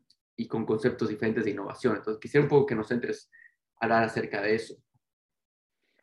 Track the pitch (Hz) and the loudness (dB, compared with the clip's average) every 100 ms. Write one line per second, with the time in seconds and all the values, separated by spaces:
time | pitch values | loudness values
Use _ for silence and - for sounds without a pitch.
0 | _ _ _ - 110 117 110 110 123 - | _ _ _ -10 -6 -4 0 0 0 0
1 | 113 107 110 117 107 98 98 - 120 101 | -4 -2 -2 0 -2 -4 -8 -2 -2 0
2 | - 110 117 143 143 143 135 110 110 120 | -4 -8 0 2 6 4 4 0 -2 -2
3 | 110 104 - - - _ _ - 113 113 | -2 -6 -12 -20 -20 _ _ -4 2 2
4 | 113 117 - 104 101 110 - - _ _ | 2 0 -4 -2 0 0 -2 -16 _ _
5 | _ _ _ _ _ _ _ _ _ _ | _ _ _ _ _ _ _ _ _ _